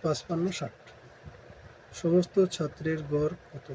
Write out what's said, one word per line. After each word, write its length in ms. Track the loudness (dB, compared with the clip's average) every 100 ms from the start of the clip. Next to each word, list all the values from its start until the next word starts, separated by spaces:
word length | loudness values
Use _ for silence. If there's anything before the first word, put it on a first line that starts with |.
পাঁচপান্ন, 420 | -2 -2 -2 -2 -2 -2
ষাট, 180 | -8 -10 -20 -20 -20 -20 -20 -20 -20 -20 -20 -20 -18 -4
সমস্ত 340 | 4 4 4 4 4 2
ছাত্রের 440 | -4 -4 -4 -4 -2
গড় 200 | 0 0 -2 -12
কত? 160 | -16 -12